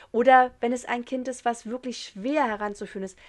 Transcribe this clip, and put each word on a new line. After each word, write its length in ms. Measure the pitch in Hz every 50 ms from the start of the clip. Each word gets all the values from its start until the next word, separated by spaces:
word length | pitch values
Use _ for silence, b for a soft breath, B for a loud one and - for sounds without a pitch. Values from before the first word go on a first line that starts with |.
| B B
Oder 380 | - 220 240 262 262 254 254 247 - _
wenn 120 | - 233 254
es 100 | 247 -
ein 220 | - 240 240 240
Kind 220 | - 262 254 247
ist, 180 | 254 247 - -
was 220 | 240 233 - -
wirklich 380 | 214 233 254 254 254 226 - -
schwer 400 | - - 196 196 262 294 311 269
heranzuführen 560 | 226 214 208 208 208 202 - 208 196 - 202 190
ist, 160 | 190 - B B